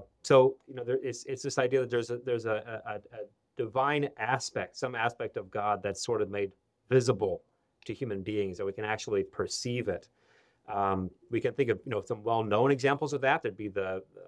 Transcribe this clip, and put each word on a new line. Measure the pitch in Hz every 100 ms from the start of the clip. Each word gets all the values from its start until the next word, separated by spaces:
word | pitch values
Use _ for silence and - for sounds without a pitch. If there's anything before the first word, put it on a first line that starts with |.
| 98 _
so, | - 139 131 135 -
you | 131
know, |
there, | 120 131
it's, | 135 120
it's | - 131
this | 143 135
idea | 127 131
that | 123
there's | 120 117
a, | 120
there's | 127 120 110
a, | 110 110 110 -
a, |
a | 104 - 113 104 _ _ -
divine | 117 127 135 147 143 -
aspect, | 113 131 - - 92 -
some | 131
aspect | 123 113 117 113 -
of | 95
God | 107 104 101
that's | 101 98
sort | - 113
of | 101
made | 101 98 - _ _ -
visible | 127 120 107 101 85 - _ _ _
to | -
human | 110 123 98
beings, | 95 104 98 90
that |
we | 98
can | 98
actually | 107 107 - 101
perceive | 95 - 95 - 127 123 117
it. | 87 - _ _ _ _ _ -
Um, | 104 98 95 92 - -
we | 117
can | 127
think | - 123
of, | 104
you | -
know, | 107 -
some | 110
well-known | 107 113 110 104 131
examples | 139 135 139 151
of | 139
that. | 135 156
There'd | 117 95
be | 104
the, | 98 92 95 95 95